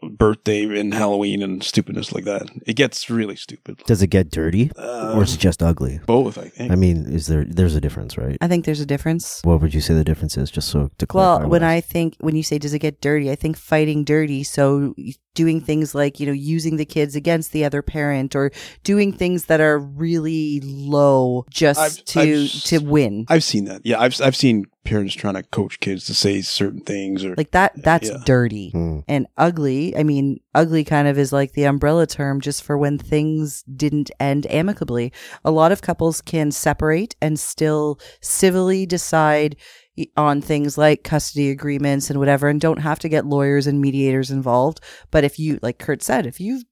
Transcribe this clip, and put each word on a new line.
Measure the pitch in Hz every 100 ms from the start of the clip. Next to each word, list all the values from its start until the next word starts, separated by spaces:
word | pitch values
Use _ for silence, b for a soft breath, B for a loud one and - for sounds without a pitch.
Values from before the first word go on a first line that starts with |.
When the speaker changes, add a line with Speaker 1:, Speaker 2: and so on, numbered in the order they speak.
| 80
Speaker 1:
birthday | - 110 110 107 104 107 104
and | 104
Halloween | 107 104 101 101 101
and | 98 95
stupidness | - - - - -
like | - 92
that. | 98 - 131 -
It | 117
gets | 127 - -
really | 117 104 -
stupid. | - - - - -
Speaker 2:
Does | 104
it | 92
get | 95 82
dirty? | 82 80 95 135 -
Speaker 1:
Uh, | - 120 110 110
Speaker 2:
Or |
is | 95 78
it |
just | 92 82
ugly? | 85 80 65 73 -
Speaker 1:
both, | 120 123 -
I | -
think. | - 123
Speaker 2:
I | 92
mean, | 92 82 -
is | 82 80
there, | 78 -
there's | 82 90 76
a |
difference, | - - - -
right? | 123 -
Speaker 3:
I | 170
think | 175 160
there's | 151
a | 143
difference. | 139 160 165 - -
Speaker 2:
What | 85 80
would | 78
you | 78
say | -
the | 80
difference | 76 78 76 -
is, | 67
just | - -
so | 147 69 -
to | -
Speaker 3:
Well, | 190 185 170
Speaker 2:
clarify |
Speaker 3:
when | -
Speaker 2:
what | 170
Speaker 3:
I | 165 170
think, | - 170 165 -
when | 156 156
you |
say, | 156 151
"Does | 147
it | 147
get | 156 147
dirty?" | 143 151 139
I | 147
think | 156 156
fighting | - 156 156 151 143
dirty, | 156 151 139
so | 139 - 139 143 139 -
y-, | - - _ -
doing | 165 160
things | 147 151 151
like, | 143 143 139
you | 143
know, |
using | 139 147 165 160 156
the | 151
kids | 160 147 147
against | 165 165 156
the | 156
other | 147 143
parent | - 156 143 139 131 139
or | 139 B B B
doing | - 202 202
things | - 180 180 -
that | 160
are | 156 147
really | 139 143 165 165 156 160 151 143
low | 139 139 139 143 143 135 127 123 -
just | - 151 143
Speaker 1:
I've, | 156 151 -
Speaker 3:
to, | 156
Speaker 1:
I've | 151 151 143
s-, | 139
Speaker 3:
to | - 165
win. | 147 147 117 101 117
Speaker 1:
I've | 160
seen | - 107 101
that. | 95 113
Yeah, | 110
I've, | 127 -
I've | 131 127
seen | 131 107 98 _
parents | - 107 98
trying | - 104 95
to |
coach | - - 95 -
kids | 98 92 -
to | 104
say | 101 98
certain | 92 - 101 101
things | - 101 98 95
or | 95 92
Speaker 3:
Like | 151
that, | 180 196 -
that's | 156 165 110
Speaker 1:
Yeah. | 117 123
Speaker 3:
dirty. | 127 120 107 98
Speaker 2:
Hmm. | 85 82 76 -
Speaker 3:
And | 139 - -
ugly, | 165 165 143 131 165 -
I |
mean, | 151 139 139 - _ 147
ugly | 165 160
kind | 147 147 143
of | 139
is | 135
like | 139 139
the | - 143
umbrella | 139 147 170 156
term | - 139 139
just | 143 143
for | - 143
when | 143 143
things | - 151 156 156 151 -
didn't | - 135 151 147 143 -
end | 139 143 -
amicably. | - 190 208 175 120 120 B B B -
A |
lot | 156 160
of | 196
couples | - 170 165 160
can | - 165 147
separate | - 156 147 156 160 226 -
and | 156 151
still | - - 156 156 151 143 B B
civilly | - - 185 185 185 190 185
decide | 175 - 160 151 151 151 143 B B B -
y-, | - -
on | 151 143
things | 143 147 143 147
like | 151 147
custody | - 151 - 143 139
agreements | 139 147 139 143 139 139
and | 139
whatever, | 139 139 147
and | 147
don't | 160 156
have | 151 156
to | 160
get | 151 147
lawyers | 143 139 143 139
and | 143
mediators | 139 135 135 131 131
involved. | 135 127 123 139 - B B B
But | 156
if | 139 -
you, | 156 143
like | 123 -
Kurt | - 143
said, | - 254 156
if | -
you've | 196 262 233